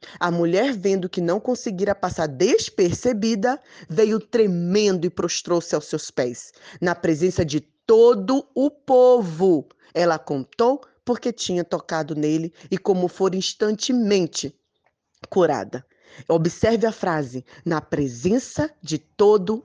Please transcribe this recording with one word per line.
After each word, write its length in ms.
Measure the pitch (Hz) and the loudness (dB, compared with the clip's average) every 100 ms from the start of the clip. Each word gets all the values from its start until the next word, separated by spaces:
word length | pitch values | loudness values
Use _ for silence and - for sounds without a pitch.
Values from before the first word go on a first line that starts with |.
| - - | -20 -6
a 120 | 175 | -4
mulher, 420 | 170 170 180 269 | 0 0 2 0
vendo 360 | 233 190 196 180 | -2 -2 -2 -2
que 120 | - | -4
não 200 | 170 190 | -2 -2
conseguira 540 | 208 247 - 180 196 | -2 -4 -6 -4 -4
passar 320 | 196 185 - 160 | -4 -6 -4 -6
despercebida, 1300 | 131 196 440 - - 180 - 247 220 220 226 240 277 - - - | 0 2 2 0 0 0 0 -2 -2 -2 0 -2 -2 -8 -20 -6
veio 320 | 165 220 214 | 0 2 0
tremendo 840 | - 233 208 175 175 196 208 185 175 | -2 0 2 0 0 0 2 0 -2
e 40 | |
prostrou-se 640 | - 170 - - 175 165 | -4 -4 -6 -2 -2 0
aos 120 | 156 - | -4 -4
seus 240 | 156 - | -8 -6
pés, 420 | - 127 123 - _ - - | -4 -4 -6 -16 _ -20 -6
na 140 | 175 | -4
presença 500 | 175 175 156 180 175 | -2 0 0 0 0
de 160 | 170 147 | -2 -4
todo 840 | - _ - 226 233 233 190 269 - | -8 _ 2 6 8 6 2 -2 -2
o 160 | - 277 | -2 -2
povo. 960 | - - 262 254 247 190 156 190 160 - _ _ | -2 2 6 6 6 2 0 2 2 0 _ _
Ela 240 | 160 175 156 | 0 0 0
contou 600 | - 143 127 - 233 277 - _ | -2 -6 -6 0 0 0 -6 _
porque 280 | - 240 247 | -6 -4 -4
tinha 300 | - - 180 | -6 -4 -4
tocado 540 | 170 175 - 165 151 151 | -2 -6 -6 -6 -4 -4
nele 360 | 151 160 165 - - | -2 -2 -4 -10 -8
e 60 | 190 | -4
como 280 | - 185 175 | 0 0 -2
fora 280 | - 190 185 | -2 -2 -2
instantemente 1200 | 180 - 214 214 - 254 214 202 165 - 147 - _ _ _ _ _ _ - | -6 -4 -4 -2 -2 0 2 2 0 -4 -12 -14 _ _ _ _ _ _ -4
curada." 560 | - 165 131 95 131 - _ _ - - | 0 2 0 -6 -12 -16 _ _ -14 -2
Observe 600 | 165 160 - 220 226 220 | 0 0 0 0 2 -2
a 60 | |
frase, 520 | 220 190 160 135 127 - - | -2 -4 -4 -4 -10 -14 -10
"na 160 | - 156 | -6 -6
presença 920 | - 160 139 120 147 240 - - 302 - | -4 -4 -4 -4 -2 -2 -2 -6 -6 -8
de 160 | 156 156 | -8 -8
todo 640 | - - 208 214 185 220 | -8 2 4 4 2 -6